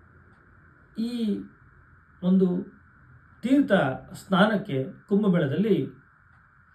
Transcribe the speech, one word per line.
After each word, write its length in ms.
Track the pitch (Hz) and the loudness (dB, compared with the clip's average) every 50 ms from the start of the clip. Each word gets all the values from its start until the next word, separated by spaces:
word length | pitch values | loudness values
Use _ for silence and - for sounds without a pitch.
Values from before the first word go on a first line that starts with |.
| _ _ _ - _ _ _ _ _ _ - - _ - _ _ _ _ _ - 226 233 | _ _ _ -20 _ _ _ _ _ _ -20 -20 _ -20 _ _ _ _ _ -8 -8 -6
ಈ 20 | 240 233 226 208 202 196 - - - _ _ - _ - _ _ - _ _ _ _ _ | -6 -6 -4 -4 -4 -6 -8 -14 -20 _ _ -20 _ -20 _ _ -20 _ _ _ _ _
ಒಂದು 280 | 180 180 185 190 190 180 180 190 208 - - - _ _ _ _ - - - - _ _ - - - | 0 2 4 4 4 2 0 -4 -6 -10 -16 -20 _ _ _ _ -20 -20 -20 -20 _ _ -20 -10 -2
ತೀರ್ಥ 300 | 233 277 294 269 - 202 175 143 135 127 - - - - - - | 2 2 2 4 4 2 2 2 0 -4 -8 -12 -18 -20 -20 -6
ಸ್ನಾನಕ್ಕೆ 540 | - 190 175 202 220 220 185 - - 139 131 135 - - - _ | -2 2 2 4 2 2 -2 -4 -4 -4 -6 -6 -6 -10 -18 _
ಕುಂಭಮೇಳದಲ್ಲಿ 680 | - 202 208 214 196 175 170 151 131 139 170 208 226 185 156 131 - - - _ _ _ _ _ _ _ _ _ _ _ _ _ _ | -2 0 0 2 2 2 2 0 0 -2 -2 0 0 0 0 -2 -6 -10 -18 _ _ _ _ _ _ _ _ _ _ _ _ _ _